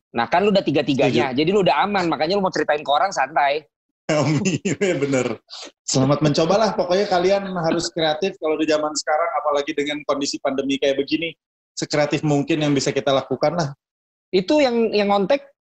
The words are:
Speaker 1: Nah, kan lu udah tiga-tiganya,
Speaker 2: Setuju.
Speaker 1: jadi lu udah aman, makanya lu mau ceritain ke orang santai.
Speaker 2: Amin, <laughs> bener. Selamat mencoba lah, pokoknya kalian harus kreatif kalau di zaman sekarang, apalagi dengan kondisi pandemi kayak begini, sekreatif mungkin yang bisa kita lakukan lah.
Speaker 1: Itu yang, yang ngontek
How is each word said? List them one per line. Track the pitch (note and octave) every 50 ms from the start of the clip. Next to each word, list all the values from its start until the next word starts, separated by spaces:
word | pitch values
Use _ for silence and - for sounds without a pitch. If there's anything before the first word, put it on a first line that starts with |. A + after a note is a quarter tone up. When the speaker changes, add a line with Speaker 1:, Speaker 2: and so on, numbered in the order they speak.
| _ _
Speaker 1:
Nah, | - A#2 A#2
kan | - D#3+ F3
lu | G3+ G#3+
udah | F#3+ G3 -
tiga-tiganya, | E3 C#3 D3+ - D3+ C#3 B2 C3 B2+ A#2+ A#2+ A#2 -
Speaker 2:
Setuju. | B2 C3+
Speaker 1:
jadi | D#3 E3+
lu | G3 G#3
udah | F3+ E3+ C#3+ D3 F3+
aman, | G3+ G3+ F#3+ F3 E3
makanya | D3+ B2+ D#3 E3 G3
lu | G3+
mau | F#3+ F#3
ceritain | - E3 D3+ - D3+ D3+
ke | C#3+ C#3
orang | C#3+ D3+ F3+ G3 F#3
santai. | D3+ C3+ C3 D#3+ D#3 C#3+ C#3 D3 D#3 D3 _ _ _ _ _ _ _ _ -
Speaker 2:
Amin, | D#3 D3+ C3+ D3 D#3 C3
<laughs> | F#3+ F#3+ D#3+ - - F#3+ - - G3+ F#3 E3+ C#3+ C#3
bener. | C3+ C#3 B2+ A#2+ A#2 A2 - _ - - - - - - _ _
Selamat | - - C3+ C3 C3+ D3 C#3
mencoba | D#3 D3+ C#3+ F3 E3 E3 F#3+ G#3+
lah, | A3 G3 -
pokoknya | G#3 D#3+ C3+ F3+ G3 G#3
kalian | - F#3 F3 F3 F#3+ G3 G3 G3 F#3+ F#3
harus | F3 D#3+ E3 E3 E3+ E3 - -
kreatif | E3+ D#3+ D#3 D3+ - G3 G3 - -
kalau | E3 D#3 D#3 D3
di | D#3
zaman | D3+ D3+ D3+ D3+ D3+
sekarang, | D3+ - - D#3+ D3+ D#3 - C3 - D3
apalagi | C#3 D3+ C#3+ C#3+ C#3+ D#3
dengan | D3+ D3 C#3+ D3 D3 D3+
kondisi | D3 - C#3 C#3 C#3+ C#3+ - -
pandemi | - C#3 C3 C3+ B2+ C#3 C#3 -
kayak | D3 C#3 C3+ C3+
begini, | C#3 - D3+ D#3 E3 E3 - _ _ _ _ _ _ _
sekreatif | _ - D#3+ - - D3+ D3 D3 D#3+ D3 -
mungkin | D3+ D3 C#3+ C#3 C#3+ E3 D#3
yang | D3+ D3 C#3+
bisa | C3+ - D3
kita | - C3+ - C#3 C3+
lakukan | C3+ - - C3+ - D#3 D3+ E3
lah. | F3 D#3 C#3 C#3+ - _ _ _ _ _ _ _ _ _ _ -
Speaker 1:
Itu | F#3+ F#3 - D4+ D4+
yang, | C#4 B3 A#3 A#3 A3+ -
yang | - G#3 G3+ G3+ G3+
ngontek | G3+ G3 F3 C#4 C#4 - - _ _ _ _